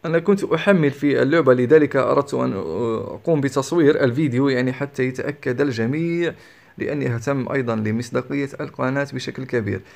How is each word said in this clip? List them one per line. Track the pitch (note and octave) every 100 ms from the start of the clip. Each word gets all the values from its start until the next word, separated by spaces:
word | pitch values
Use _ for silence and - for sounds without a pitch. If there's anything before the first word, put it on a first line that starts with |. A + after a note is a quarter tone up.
| E3
أنا | E3
كنت | E3+ G3
أحمل | - D#3+ G3+ F#3+ C#3+
في | C3+ D3 B2+
اللعبة، | C3 E3 C3+
لذلك | B2+ B2 D#3 D3 C#3
أردت | A#2+ C#3 C#3
أن | B2+ B2+
أقوم | G2 D#2+ F2 A#2 A2 - G#2 - D#3
بتصوير | C3+ C#3+ C3 E3+ D#3 -
الفيديو، | C3+ A#2+ D3+ A#2+ C#3
يعني | B2+ B2+
حتى | B2+ C#3+ -
يتأكد | B2+ B2+ C#3 C#3+ - B2
الجميع، | C#3+ A2+ A2+ D3+ E3+ E3+ E3 - - - _ -
لأني | - D3 C3+ A#2
أهتم | - C#3 B2
أيضًا | C#3 A#2+ A2
لمصداقية | G#2+ A2 A#2+ C3 B2+ C#3+ C#3 -
القناة | D3 - C3 C#3 C#3
بشكل | C3 - - C3
كبير. | A#2+ G#2 G2 -